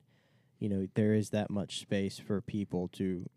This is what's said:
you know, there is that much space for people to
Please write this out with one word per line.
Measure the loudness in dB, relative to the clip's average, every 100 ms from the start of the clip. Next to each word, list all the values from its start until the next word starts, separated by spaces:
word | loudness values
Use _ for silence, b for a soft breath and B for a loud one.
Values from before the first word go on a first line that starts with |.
| _ _ _ _ _ -6
you | -2
know, | 0 0 2
there | 4
is | 4 4
that | 0 0
much | -2 -4 -6
space | -2 0 0 -4
for | -4 -4
people | -2 -4 -2 -2 -4
to | -2 -2 -2 -6